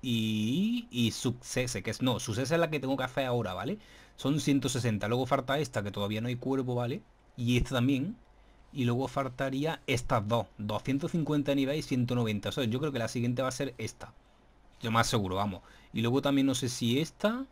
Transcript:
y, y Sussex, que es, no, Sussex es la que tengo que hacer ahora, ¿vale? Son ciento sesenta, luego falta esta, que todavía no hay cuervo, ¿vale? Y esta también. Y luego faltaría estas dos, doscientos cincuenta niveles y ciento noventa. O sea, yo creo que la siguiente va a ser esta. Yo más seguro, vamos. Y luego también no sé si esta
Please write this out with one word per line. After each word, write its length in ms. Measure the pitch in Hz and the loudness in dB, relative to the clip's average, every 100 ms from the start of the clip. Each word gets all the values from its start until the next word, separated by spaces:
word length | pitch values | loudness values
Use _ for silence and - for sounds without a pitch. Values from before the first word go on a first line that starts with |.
y, 840 | 131 117 110 107 107 143 214 240 226 | 0 0 2 2 2 2 2 0 -4
y 180 | 123 113 | 0 0
Sussex, 720 | - 131 123 - - 127 101 | 2 -2 -2 -4 -2 -2 -2
que 80 | 101 | -4
es, 120 | 110 | -2
no, 180 | 127 110 | 0 0
Sussex 320 | - 107 131 | -2 -2 0
es 80 | 165 | 2
la 100 | 165 | 2
que 100 | 151 | 0
tengo 160 | 131 135 | -2 -2
que 100 | 131 | -2
hacer 200 | 143 131 | -2 0
ahora, 280 | 120 107 | 0 -2
¿vale? 260 | 90 110 214 - - - - | -4 -6 -6 -10 -20 -20 -6
Son 220 | 131 151 | 0 0
ciento 300 | 143 139 131 | 4 2 2
sesenta, 380 | 127 117 104 104 | 0 0 0 0
luego 180 | 120 127 | 0 2
falta 320 | 135 127 139 | 0 0 -2
esta, 240 | 156 117 | -2 -4
que 80 | 101 | -4
todavía 320 | 98 101 107 | -2 -2 -2
no 60 | 120 | -2
hay 80 | 123 | -4
cuervo, 400 | 131 135 127 120 | -2 -2 0 -2
¿vale? 260 | 120 165 - _ - - | -2 -6 -10 _ -20 -4
Y 220 | 120 123 | 2 4
esta 140 | 120 | 2
también. 460 | 131 123 139 160 240 - - - - - | 2 4 2 0 -6 -14 -20 -20 -20 -14
Y 120 | - | -2
luego 240 | 120 120 131 | 0 0 -2
faltaría 760 | 139 131 123 135 135 151 156 - | -2 -4 -2 -2 0 -2 -4 -2
estas 400 | 127 - 120 104 | -2 2 2 2
dos, 180 | 117 107 - | 0 0 -6
doscientos 520 | 104 104 - 135 151 | -4 -4 0 -2 0
cincuenta 440 | 170 147 147 143 139 | 0 2 0 2 2
niveles 300 | 135 151 - | 2 -2 -2
y 20 | |
ciento 260 | 135 120 | 0 2
noventa. 360 | 123 113 104 104 | 2 0 0 -2
O 20 | |
sea, 140 | 123 123 | -2 0
yo 140 | 123 | 0
creo 120 | 151 | -2
que 80 | 131 | -2
la 80 | 113 | -2
siguiente 340 | 127 120 123 | 0 0 0
va 60 | 131 | -2
a 40 | |
ser 220 | 127 139 - | -2 -6 -4
esta. 340 | 110 - - - _ - - - - - | -10 -10 -16 -16 _ -20 -20 -20 -20 -8
Yo 100 | 117 | 0
más 160 | 113 110 | 2 4
seguro, 300 | 123 95 92 | 2 0 0
vamos. 240 | 101 90 - - - | -2 -4 -12 -20 -10
Y 100 | - | -2
luego 200 | 113 131 | 2 2
también 240 | 143 139 135 | 2 4 4
no 80 | |
sé 160 | 127 123 | 2 -2
si 300 | - 120 127 | 0 2 2
esta 460 | 160 - 208 240 269 | 0 0 0 0 -8